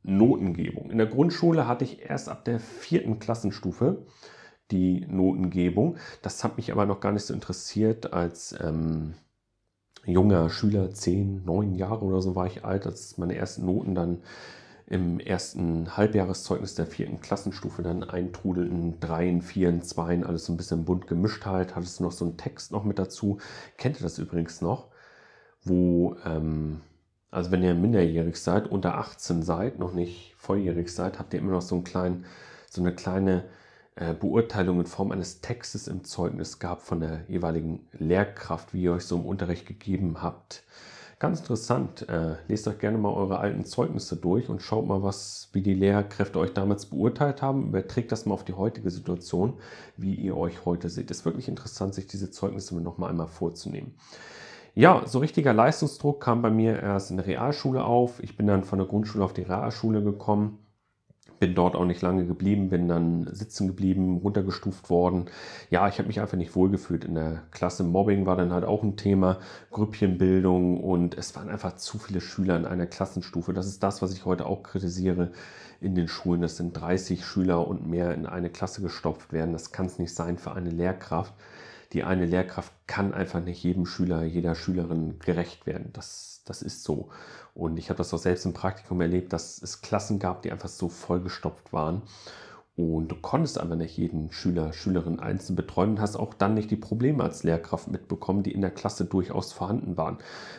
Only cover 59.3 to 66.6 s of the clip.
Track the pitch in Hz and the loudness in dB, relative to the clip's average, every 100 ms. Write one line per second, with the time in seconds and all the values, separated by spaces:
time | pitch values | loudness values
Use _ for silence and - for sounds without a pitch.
59.3 | - 90 95 120 110 113 107 104 101 - | 0 -4 -2 -2 0 2 2 2 0 2
60.3 | 104 107 - _ _ _ _ _ _ _ | 2 2 -2 _ _ _ _ _ _ _
61.3 | - 92 90 87 87 90 85 90 92 87 | 0 2 6 4 6 2 2 2 2 2
62.3 | 87 95 101 95 87 87 85 85 85 - | 0 2 4 4 2 4 4 4 2 -2
63.3 | 98 107 - 95 92 95 95 92 90 98 | -6 -8 -2 -2 2 2 4 2 2 2
64.3 | 101 95 - 98 92 - 87 90 90 87 | 2 0 -2 -4 -6 2 4 6 2 -2
65.3 | - - - - 87 98 98 95 107 113 | -8 -14 -14 0 4 4 2 -2 -2 -2
66.3 | 92 82 92 | -2 0 4